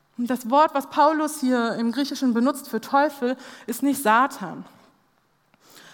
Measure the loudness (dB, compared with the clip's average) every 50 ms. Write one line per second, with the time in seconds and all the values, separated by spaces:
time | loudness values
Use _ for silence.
0 | _ _ _ -6 -4 -2 -2 -4 -2 2 4 4 4 4 2 -2 -4 -2 2 4
1 | 4 4 4 2 0 -2 -2 -2 0 0 2 2 0 0 -2 -2 -2 -2 0 -2
2 | -4 -4 -4 -2 0 0 2 2 2 2 0 -2 -8 -6 -6 -6 -6 0 2 2
3 | 2 2 0 -2 -4 -4 -4 -4 -8 -18 -20 -18 -10 -10 -8 -2 0 -2 -2 0
4 | 2 2 4 4 2 0 -2 -8 -12 -12 -12 -14 -16 -18 -20 _ _ _ _ _
5 | _ _ _ _ _ _ _ _ _ _ _ _ _ _ -20 -20 -20 -20